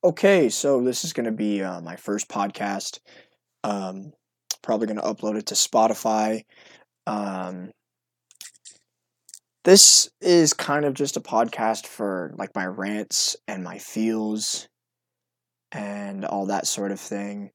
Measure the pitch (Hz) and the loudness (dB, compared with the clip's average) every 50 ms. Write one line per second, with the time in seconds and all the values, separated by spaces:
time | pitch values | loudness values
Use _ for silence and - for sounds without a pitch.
0 | - 180 170 - - 196 202 185 151 113 - - - 143 139 127 123 127 123 - | 2 2 2 4 4 6 6 6 4 4 2 0 2 2 4 4 2 2 0 -2
1 | - 165 - - 120 117 113 107 107 104 104 98 95 92 92 85 82 82 85 90 | -6 -6 -4 -4 -4 -4 -2 -2 -2 0 0 -2 -2 -4 -6 -8 -10 -12 -14 -12
2 | - - 101 107 110 _ - 107 101 98 98 - 104 101 98 98 - - - - | -6 -4 -4 -4 -4 _ -4 -4 -4 -4 -4 -6 -6 -4 -4 -4 -6 -8 -12 -12
3 | _ _ - - - _ _ _ _ _ _ _ - - 104 101 95 92 95 95 | _ _ -20 -20 -20 _ _ _ _ _ _ _ -6 -6 -4 -4 -6 -8 -10 -12
4 | 98 151 - _ _ _ _ _ _ _ - - - - - 107 - 107 107 107 | -16 -18 -20 _ _ _ _ _ _ _ -12 -10 -2 -2 0 0 0 -2 -4 -4
5 | - - - - - 107 107 107 104 - 107 - - - - 113 110 110 107 - | -4 -4 -4 -4 -4 -4 -4 -4 -6 -4 -2 -2 -2 2 4 4 6 6 4 0
6 | - 113 110 107 107 110 110 110 - _ _ _ - - - - _ _ _ _ | 0 0 2 2 2 0 -2 -4 -6 _ _ _ -20 -20 -20 -20 _ _ _ _
7 | _ - 110 104 104 98 95 92 92 92 95 92 90 92 - _ _ _ _ _ | _ -6 -6 -4 -4 -6 -6 -6 -8 -8 -10 -10 -14 -16 -18 _ _ _ _ _
8 | _ _ _ _ _ _ - _ - - _ _ _ - - _ _ _ _ _ | _ _ _ _ _ _ -20 _ -20 -20 _ _ _ -20 -20 _ _ _ _ _
9 | _ _ _ _ _ - - - _ _ _ _ _ 175 185 196 - - - - | _ _ _ _ _ -20 -20 -20 _ _ _ _ _ 8 10 10 10 10 8 6
10 | - - _ _ - 180 175 170 165 147 - - - - 143 147 147 143 135 - | 4 2 _ _ 2 6 6 8 8 6 2 -2 -2 -2 0 0 0 -2 0 -2
11 | 143 139 - 123 - - - 113 117 117 - - 113 110 110 107 - - - - | -4 -2 -2 -6 -6 0 2 2 2 2 0 -2 -2 -2 -2 -2 -6 -14 -10 -6
12 | 110 101 95 92 87 76 - - 95 95 _ - 92 92 95 95 95 101 104 104 | -4 -4 -4 -4 -6 -8 -8 -10 -10 -8 _ -6 -6 -6 -6 -6 -6 -6 -4 -6
13 | 104 - - - - - - - _ - 104 95 92 87 87 - - - - 110 | -6 -4 -2 -2 -2 -2 -4 -6 _ -10 -10 -8 -8 -10 -10 -12 -14 -10 -4 -2
14 | 110 110 110 110 107 107 107 107 107 - - - - _ _ _ _ _ _ _ | 0 0 0 0 -2 -2 -4 -4 -4 -4 -6 -6 -8 _ _ _ _ _ _ _
15 | _ _ _ _ _ _ _ _ _ _ _ _ _ _ - - 104 101 101 104 | _ _ _ _ _ _ _ _ _ _ _ _ _ _ -12 -10 -8 -8 -8 -8
16 | 101 101 98 98 98 - - 98 98 95 101 98 - - - - 101 98 98 95 | -10 -10 -10 -8 -8 -6 -4 -4 -4 -2 -2 -2 -2 -4 -4 -4 -4 -4 -4 -6
17 | - - 104 101 101 101 101 101 101 95 | -8 -8 -8 -8 -8 -8 -10 -12 -12 -14